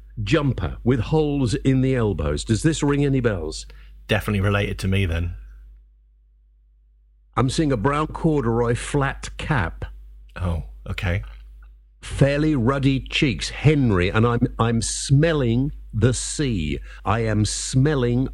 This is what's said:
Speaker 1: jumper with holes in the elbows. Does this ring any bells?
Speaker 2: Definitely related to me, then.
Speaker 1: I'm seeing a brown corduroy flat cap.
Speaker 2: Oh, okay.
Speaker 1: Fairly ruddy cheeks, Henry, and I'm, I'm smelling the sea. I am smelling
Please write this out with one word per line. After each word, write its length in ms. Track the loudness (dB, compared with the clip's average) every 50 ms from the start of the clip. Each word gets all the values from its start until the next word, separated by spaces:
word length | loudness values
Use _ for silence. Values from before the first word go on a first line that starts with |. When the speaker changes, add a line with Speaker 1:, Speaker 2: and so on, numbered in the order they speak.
| -20 -16 -10 -8 -2
Speaker 1:
jumper 540 | 0 2 2 2 2 0 -2 -4 -6 -6 -2 0
with 160 | 2 2 2
holes 560 | 0 0 2 2 2 2 0 0 0 0 0
in 260 | 0 2 2 2 4
the 140 | 2 2 2
elbows. 480 | 2 2 0 0 0 -2 -2 -2 -2 0
Does 180 | 0 0 2
this 220 | 2 2 2 2 2
ring 200 | 2 2 2 2
any 160 | 2 2 2
bells? 460 | 2 0 0 0 -4 -6 -8 -10 -14 -16 -18 -20 -20 -20 -20 -20 -4 -2
Speaker 2:
Definitely 340 | 0 0 0 0 0 2
related 360 | 2 2 2 2 0 -2 -4 -4
to 80 | -2 0
me, 200 | 0 2 0 0
then. 260 | 0 -2 -4 -4 -6 -10 -14 -18 -20 -20 -20 -20 -20 -20 -20 _ _ _ _ _ _ _ _ _ _ _ _ _ _ _ _ _ _ _ _ _ _ _ _ _ _ _ _ _ _
Speaker 1:
I'm 140 | -2 0 0
seeing 220 | 0 0 0 0
a 60 | 0 0
brown 300 | 0 0 0 0 -2 -4
corduroy 680 | -4 -2 0 0 2 2 0 0 0 0 0 0 0
flat 600 | -2 -4 -2 -2 0 0 0 -2 -6 -10 -14 -12 -10
cap. 480 | -4 -2 0 0 0 -2 -6 -8 -12 -14 -14 -16 -20 -20 -20 -20 -20 -18 -10
Speaker 2:
Oh, 300 | -6 -4 -2 -2 -4 -6 -8 -14 -16 -12 -10
okay. 360 | -8 -4 -4 -2 -2 -2 -4 -8 -14 -18 -20 -20 -20 -20 -20 -20 -20 -20 _ _ _ _
Speaker 1:
Fairly 560 | -14 -10 0 2 2 4 4 2 2 2 2
ruddy 440 | 2 2 2 0 2 2 2 2 0
cheeks, 500 | -2 -4 -2 0 2 2 0 -2 -4 -8
Henry, 600 | -8 2 4 4 4 6 4 4 4 4 2 2
and 180 | 2 2 4 4
I'm, 140 | 2 2 0 -2 0 0
I'm 240 | 0 0 0 0 -2
smelling 880 | -4 -6 -6 0 2 4 4 4 4 2 2 2 2 2 2 0 -2 -4 -8 -14 -8
the 220 | -2 0 2 2 2
sea. 680 | 0 -4 -6 -4 -2 -2 -2 -2 -2 -2 -4 -4 -6 -8 -12 -16 -8 -4
I 180 | -2 0 0
am 220 | 0 0 2 2 0
smelling 840 | 0 -2 -4 -6 -2 0 2 2 4 2 2 2 0 0 0 0 -2